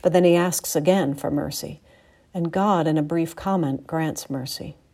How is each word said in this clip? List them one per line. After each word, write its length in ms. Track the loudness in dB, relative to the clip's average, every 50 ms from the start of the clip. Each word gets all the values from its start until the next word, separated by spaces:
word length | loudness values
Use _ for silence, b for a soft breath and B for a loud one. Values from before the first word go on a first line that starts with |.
but 100 | 2 4
then 120 | 4 6 6
he 120 | 6 6
asks 400 | 6 4 2 -2 -4 -6 -2 -2
again 380 | 0 2 4 2 4 2 0 -2
for 160 | -4 -4 -2
mercy. 500 | -2 -2 -4 -4 -8 -8 -10 -10 -12 -16 b b b b b b b b b b
And 200 | -6 -4 -4 -2
God, 340 | 0 0 2 2 2 2 2
in 100 | 2 2
a 60 | 0
brief 320 | 0 0 0 -2 -2 -2 -6
comment, 540 | -8 -4 -2 0 0 0 -2 -2 -6 -6 -6
grants 420 | -4 -2 -2 -2 -4 -8 -10 -8
mercy. 460 | -8 -8 -8 -8 -10 -10 -12 -14 -16 _ _ _